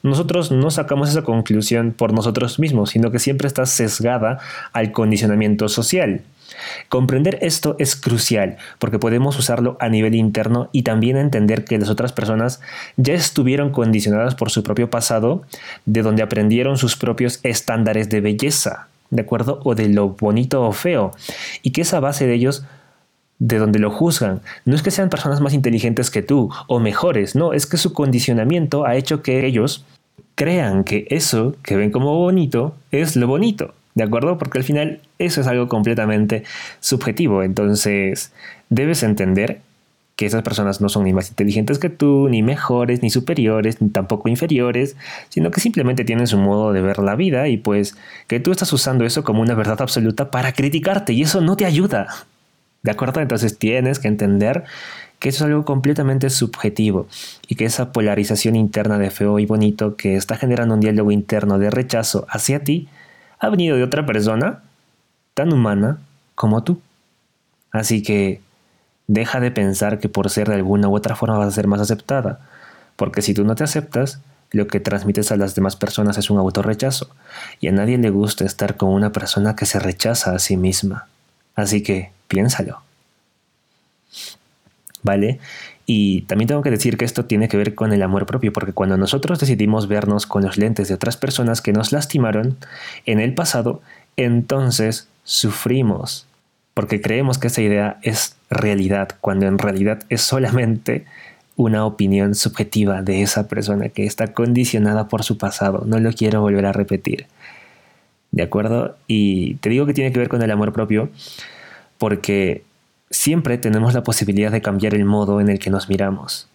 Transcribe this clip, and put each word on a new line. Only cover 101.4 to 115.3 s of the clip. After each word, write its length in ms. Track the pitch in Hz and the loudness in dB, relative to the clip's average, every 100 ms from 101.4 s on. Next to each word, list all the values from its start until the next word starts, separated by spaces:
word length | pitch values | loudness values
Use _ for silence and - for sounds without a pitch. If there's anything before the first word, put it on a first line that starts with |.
| _ - | _ 0
una 300 | 113 110 107 | 2 2 0
opinión 500 | 107 98 98 101 101 | 0 2 2 2 0
subjetiva 640 | 107 - 104 107 101 95 | -2 -4 -2 0 0 0
de 200 | 95 95 | -2 0
esa 260 | 101 110 104 | 0 -2 -2
persona 420 | 107 104 101 110 | -4 -2 -2 -2
que 160 | - 104 | -4 -6
está 280 | - 113 | -4 -4
condicionada 720 | - 120 123 120 110 104 107 107 | 0 0 2 2 2 2 0 -2
por 160 | 110 | -4
su 140 | - 104 | -2 -4
pasado. 460 | 98 - 98 98 110 | -4 -2 -2 0 0
No 140 | 113 | 0
lo 120 | 113 | 0
quiero 280 | 113 107 107 | 2 0 2
volver 240 | 104 101 98 | 2 2 0
a 80 | |
repetir. 540 | 101 98 98 - - - _ - - - _ _ _ _ _ _ | 0 -2 -2 -4 -8 -10 _ -20 -20 -20 _ _ _ _ _ _
¿De 120 | - | -4
acuerdo? 540 | 85 101 107 117 - - - | -2 -2 0 0 -2 -8 -2
Y 480 | 107 101 92 87 - | 2 2 2 -2 -4
te 140 | 107 | 0
digo 160 | 123 143 | 2 2
que 80 | |
tiene 180 | 139 131 | 0 0
que 80 | 123 | 0
ver 100 | 120 | 0
con 120 | 120 | 0
el 100 | 117 | 0
amor 220 | 104 104 | 0 0
propio, 360 | 113 107 107 135 - - - - - - - _ _ | -2 0 0 0 -8 -20 -20 -20 -20 -20 -20 _ _
porque 640 | 110 101 - 101 95 - _ _ _ _ _ | -2 0 0 0 0 -2 _ _ _ _ _
siempre 480 | - 143 165 143 120 | -2 2 2 0 -2
tenemos 360 | 120 107 113 | 0 2 2
la 100 | 120 | 2
posibilidad 480 | 117 113 101 101 104 | 0 0 2 2 2
de 100 | 107 | 0
cambiar 340 | 104 98 107 104 | 0 0 2 2
el 100 | 101 | 4
modo 340 | 104 101 | 2 2